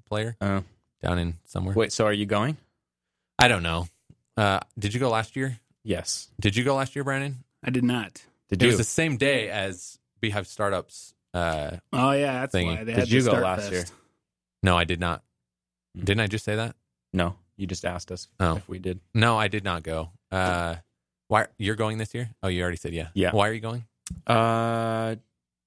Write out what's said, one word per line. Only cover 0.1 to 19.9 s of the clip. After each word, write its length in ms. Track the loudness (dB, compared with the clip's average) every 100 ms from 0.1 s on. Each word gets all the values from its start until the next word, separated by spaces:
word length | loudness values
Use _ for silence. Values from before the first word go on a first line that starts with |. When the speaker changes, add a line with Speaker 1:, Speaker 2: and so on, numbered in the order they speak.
| -4 -4 -2
Speaker 2:
Oh. 220 | -2 -2 -4 _ _ _
Speaker 1:
down 160 | -2 0
in 200 | -2 -6
somewhere. 300 | -8 -6 -2
Speaker 2:
Wait, 180 | 0 0
so 120 | 2 2
are 60 |
you 140 | 2 0
going? 300 | 0 0 -4 _ _ _ _ _ _ _ 6
Speaker 1:
I 100 | 6
don't 160 | 6
know. 240 | 2 -2 -4 _ _ _ _ 0
Uh, 240 | 2 2 -2 -6
did 160 | -4
you 60 | 0
go 100 | 2
last 240 | 0 -2
year? 240 | -4 -6 -6 _ _
Speaker 2:
Yes. 460 | -4 -4 -4 -8 -10 -2
Speaker 1:
Did 160 | 0 2
you 60 |
go 120 | 2 0
last 180 | -2
year, 100 | -4
Brandon? 380 | -4 -2 -4 -8 -16 _
Speaker 3:
I 60 | -2
did 120 | 0
not. 400 | 2 0 -4 -12 -20 _ -4
Speaker 2:
Did 140 | 2
Speaker 1:
It 40 | 4
Speaker 2:
you? 20 |
Speaker 1:
was 100 | 4
the 60 |
same 320 | 2 0 0 2
day 320 | 2 2 0
as 480 | -4 -4 -6 -14 -20 _ _
Beehive 260 | -4 -2 -4
Startups, 680 | -2 0 0 -4 -14 -20 _ _
uh, 440 | -2 0 -2 -4 -10 -6
Speaker 3:
Oh, 200 | 0 2
yeah, 280 | 2 0 -2
that's 140 | -2
Speaker 1:
thingy. 220 | 0 0 -2
Speaker 3:
why 80 |
they 80 | -2
Speaker 2:
Did 60 | 0
Speaker 3:
had 80 | 4
Speaker 2:
you 140 | 4
Speaker 3:
the 80 | 4
Speaker 2:
go 60 | 4
Speaker 3:
Start 60 |
Speaker 2:
last 280 | 2 -2 -2
year? 80 | -4
Speaker 3:
Fest. 120 | -4 -10 _ _ _ _ _ _
Speaker 1:
No, 140 | 2 4
I 60 |
did 160 | 2 0
not. 220 | -2 -4 _ _ _ _ _ _ _ -6
Speaker 2:
Hmm. 80 |
Speaker 1:
Didn't 160 | -2 0
I 60 | 0
just 160 | -2
say 100 | -4 -4
that? 200 | -4 -10 _ _ _
Speaker 2:
No, 220 | 0 0 -4 _ -10
you 100 | -8
just 180 | -6
asked 280 | -6 -6 -10
us 160 | -14 -10 0
Speaker 1:
Oh. 180 | 0 0
Speaker 2:
if 120 | -4
we 100 | -8
did. 220 | -6 -8 _
Speaker 1:
No, 220 | 2 4 4
I 120 | 2
did 160 | 0
not 180 | -2 -4
go. 280 | -4